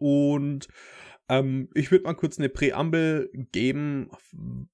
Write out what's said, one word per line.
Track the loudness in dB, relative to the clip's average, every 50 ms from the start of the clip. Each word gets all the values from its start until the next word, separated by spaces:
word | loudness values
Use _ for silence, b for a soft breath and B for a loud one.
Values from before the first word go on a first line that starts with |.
und, | 2 2 4 4 4 4 2 2 0 -2 -4 -6 -8 -12 B B B B B B B B B B B 0
ähm, | 0 2 2 2 0 -2 -4 -4 -2
ich | -2 2 4
würd | 4 4 4
mal | 2 -4
kurz | -2 -2 -4 -2 -2
eine | -2 -2
Präambel | 0 0 0 0 0 0 -2 0 0 2 2 2 0 -2 -2 -6 -8 -12 -12 -6
geben. | -4 0 0 0 0 0 -2 -4 -4 -4 -6 -8 -12 -20 _ _ -16 -14 -12 -10 -10 -10 -12 -14